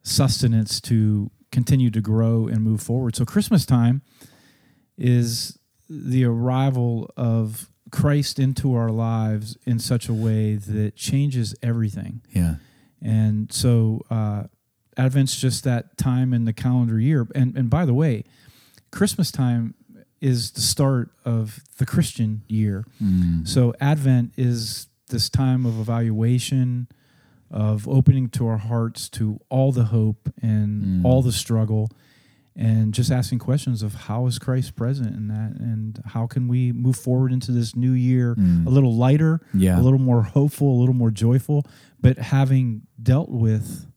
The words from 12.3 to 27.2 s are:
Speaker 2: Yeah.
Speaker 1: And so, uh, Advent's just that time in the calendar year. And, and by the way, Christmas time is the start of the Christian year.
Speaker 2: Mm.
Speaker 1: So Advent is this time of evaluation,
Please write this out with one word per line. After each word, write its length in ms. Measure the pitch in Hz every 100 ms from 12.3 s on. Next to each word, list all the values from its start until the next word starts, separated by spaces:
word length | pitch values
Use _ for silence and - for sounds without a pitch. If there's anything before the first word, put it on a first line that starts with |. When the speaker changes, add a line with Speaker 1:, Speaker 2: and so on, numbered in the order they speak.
Speaker 2:
Yeah. 240 | 95 85 76 _ _ _ _
Speaker 1:
And 500 | 110 110 107 107 107
so, 500 | - 127 117 110 113 -
uh, 340 | 113 107 104 - _ _ _ _ -
Advent's 400 | 131 135 135 -
just 260 | 131 113
that 320 | 135 120 - -
time 360 | 131 127 127
in 140 | 123 113
the 60 |
calendar 460 | 107 127 123 120 110
year. 280 | 127 151 113
And, 220 | 139 127 135
and 140 | 117
by 140 | 143
the 100 | 170
way, 300 | 123 160 110 - _ _ _ _ _ _
Christmas 400 | - 208 - 160
time 440 | - 127 120 113 - _ - _ _
is 320 | 139 123 104
the 100 | -
start 480 | 113 - 139 131 113 _
of 360 | 120 117 110 - _ -
the 80 | 131
Christian 560 | - 120 - 113 107 -
year. 360 | 110 107 95 117 _
Speaker 2:
Mm. 440 | 104 92 87 82 80
Speaker 1:
So 280 | 135 123 -
Advent 520 | 139 151 135 127 117 -
is 500 | 127 120 110 - - _ _
this 200 | 120 -
time 380 | 143 131 127 123
of 120 | 113
evaluation, 1120 | 110 117 113 107 113 123 - 135 127 123 123 _ _ _